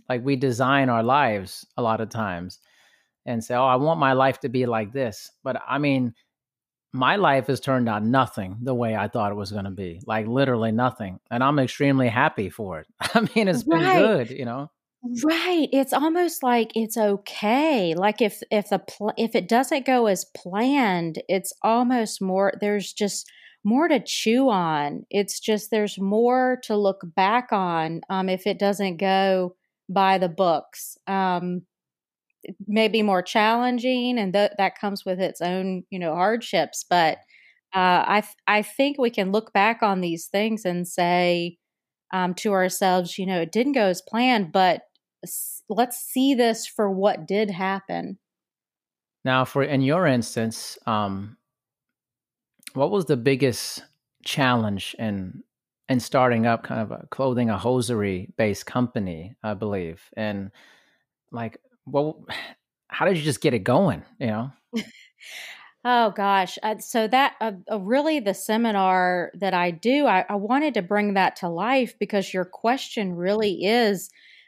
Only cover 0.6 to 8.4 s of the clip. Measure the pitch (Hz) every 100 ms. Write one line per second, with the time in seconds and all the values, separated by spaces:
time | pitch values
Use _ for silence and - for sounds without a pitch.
0.6 | 127 139 131 117 117 139 131 104 95 -
1.6 | - - 117 110 110 113 104 87 92 -
2.6 | _ _ _ _ _ _ - 117 113 123
3.6 | 135 127 151 165 139 131 135 131 135 131
4.6 | 123 113 104 135 120 - - _ 135 117
5.6 | - 139 147 135 120 - _ _ _ _
6.6 | _ _ _ 131 131 196 170 135 123 131
7.6 | - 131 117 107 107 135 127 -